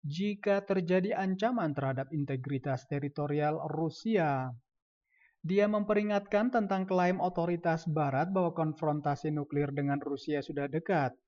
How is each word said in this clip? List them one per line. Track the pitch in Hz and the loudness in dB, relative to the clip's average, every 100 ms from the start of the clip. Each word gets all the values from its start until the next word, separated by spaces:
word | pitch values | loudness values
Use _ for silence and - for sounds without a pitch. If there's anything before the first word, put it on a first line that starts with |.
jika | 151 160 202 202 208 196 202 | -8 -4 -4 -2 0 0 0
terjadi | 190 170 185 190 | -2 2 2 2
ancaman | - 190 190 214 240 165 | -2 -2 0 0 0 -2
terhadap | 143 135 131 131 | -2 -2 -4 -4
integritas | 160 139 135 131 139 143 127 - | -4 -4 -4 -4 -4 -4 -6 -4
teritorial | 143 143 143 147 147 147 160 151 | -6 -4 -4 -2 0 0 -2 -4
Rusia. | 156 160 - 226 214 156 135 131 123 _ _ _ _ _ _ _ _ | -2 -2 -2 0 2 2 0 -2 -8 _ _ _ _ _ _ _ _
Dia | 160 196 208 | 0 2 4
memperingatkan | 214 208 208 208 202 202 208 240 | 2 2 2 4 0 2 2 4
tentang | 247 202 190 190 | 2 2 0 2
klaim | 185 180 185 | 2 4 2
otoritas | 180 180 170 170 170 160 165 | 0 0 0 2 2 0 0
Barat | 156 143 131 165 | 0 2 2 0
bahwa | 190 175 | 2 0
konfrontasi | 170 156 151 156 147 143 139 156 | 2 -2 0 0 0 0 -2 0
nuklir | 151 143 143 143 | -2 -2 -2 0
dengan | 139 143 143 | 0 0 0
Rusia | - 139 - 147 | -2 -6 -2 -2
sudah | 135 143 143 | -2 -4 -2
dekat. | 156 165 175 135 - | -2 0 2 2 -4